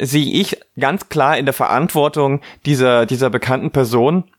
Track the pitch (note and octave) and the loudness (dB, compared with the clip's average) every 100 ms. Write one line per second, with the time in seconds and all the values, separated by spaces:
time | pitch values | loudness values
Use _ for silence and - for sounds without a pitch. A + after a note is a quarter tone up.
0 | C3 D3 C#3 E3 - - _ - C3+ F#3+ | 0 0 0 0 -2 -6 _ -4 -2 -2
1 | - D#3 C#3 D#3 C#3 - B2+ B2 E3 D#3 | -4 0 0 0 -2 -2 0 0 0 0
2 | D3 D3+ C#3 C#3+ - - D3 C3+ B2+ A#2+ | 0 0 -2 -2 -6 -10 -2 2 4 2
3 | A2+ B2 C3 A#2 B2 C3 D3 C#3 A#2+ A#2 | 2 0 0 0 -2 -2 -2 0 0 2
4 | B2+ F3+ - | 2 0 -4